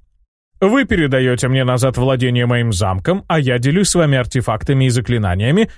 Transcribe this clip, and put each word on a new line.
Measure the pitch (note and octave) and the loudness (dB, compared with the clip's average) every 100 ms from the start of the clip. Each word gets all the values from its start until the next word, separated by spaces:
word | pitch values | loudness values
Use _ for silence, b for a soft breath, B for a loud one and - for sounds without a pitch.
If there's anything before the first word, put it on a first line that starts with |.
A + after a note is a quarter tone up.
| _ _ _ _ _ - | _ _ _ _ _ -2
"Вы | G3 C4+ | 0 2
передаете | A#3 G3 D3 C3 B2+ B2 B2+ | 0 0 0 2 0 0 0
мне | C3+ | 0
назад | B2+ B2+ C3 B2 | 0 0 0 0
владение | C3 C3 B2+ B2 A#2+ | 0 0 0 0 0
моим | A#2+ A#2 | 0 0
замком, | G2 G2+ F#2+ A#2+ F#3+ - | -2 -2 -2 -2 -4 -2
а | E3 | -2
я | B2+ B2 | 0 0
делюсь | C3 E3+ F#3+ | 0 0 2
с | |
вами | F3 D#3 C3+ | 2 2 0
артефактами | A#2 B2+ - - - C3+ | 0 -4 -2 -4 -2 0
и | C3 | 2
заклинаниями, | A#2+ A2 A#2+ G2 F2+ A#2 F3+ A3+ | 0 -2 -2 0 0 0 0 0